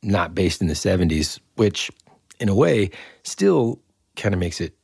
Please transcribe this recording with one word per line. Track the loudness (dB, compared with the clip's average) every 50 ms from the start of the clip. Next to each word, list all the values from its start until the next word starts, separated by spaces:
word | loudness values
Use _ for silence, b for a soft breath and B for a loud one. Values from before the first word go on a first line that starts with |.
| -4
not | -2 0 0 0 -2 -2
based | 0 0 0 0 0
in | -2 -2
the | -2
seventies, | -2 0 0 2 2 2 2 2 0 -2 -2 -6 -10 _ _ _
which, | 2 2 2 2 0 -8 -8 -10 _ _ _ _ _ _ _ -12 -4
in | -2 0
a | 2
way, | 4 4 4 4 2 0 -2 B B B B B B B
still | -12 -6 0 2 4 4 4 2 0 -2 -6 _ _ _ _ _ _ -12
kinda | -4 -2 -2 0
makes | 0 -2 -4 -4 -6
it | -8 -8 -8 _